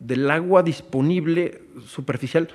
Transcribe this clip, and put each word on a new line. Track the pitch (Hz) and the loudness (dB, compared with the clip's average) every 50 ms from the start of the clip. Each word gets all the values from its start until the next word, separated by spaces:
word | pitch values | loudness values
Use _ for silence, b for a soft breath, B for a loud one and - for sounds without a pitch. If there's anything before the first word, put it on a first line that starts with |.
del | 120 120 127 127 139 143 | -8 -4 -4 -2 0 0
agua | 151 165 175 180 190 185 180 | 0 0 0 4 4 4 4
disponible | 170 143 - - - - 135 135 156 180 180 151 160 165 175 175 - - - - - - - 113 | 4 0 -4 -6 -4 -2 0 2 2 2 0 0 0 0 0 -2 -2 -6 -12 -18 -20 -20 -20 -20
superficial, | - - - 135 - 131 123 - 123 - 165 165 B B | -14 -12 -8 -6 -4 -4 -4 -4 -2 0 0 0 B B